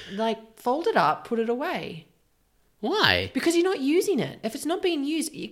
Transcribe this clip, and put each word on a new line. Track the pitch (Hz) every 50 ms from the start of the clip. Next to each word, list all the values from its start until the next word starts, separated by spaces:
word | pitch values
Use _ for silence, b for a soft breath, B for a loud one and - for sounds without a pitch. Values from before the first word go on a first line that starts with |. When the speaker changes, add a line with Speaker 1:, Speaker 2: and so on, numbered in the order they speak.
| B B 196
Speaker 1:
Like, | 196 220 226 220 220 - - - -
fold | - 247 254 302 339
it | 453 415
up, | 247 170 147 151 143 -
put | - 233 226
it | 226 226
away. | 233 247 294 359 339 202 160 - 175 160 - _ _ _ _ _ _ _ _ _ _ _ _ _ _ _
Speaker 2:
Why? | - 226 349 427 339 - 92 87 95 92 -
Speaker 1:
Because | - - 339 339
you're | 339 339
not | 381 392 302
using | 262 269 302 359 - 415 381 254
it. | 165 135 139 - -
If | 220 220
it's | 277 -
not | 294 339 392 415
being | 370 339 302 269
used, | 285 311 320 285 - -
you, | - - 214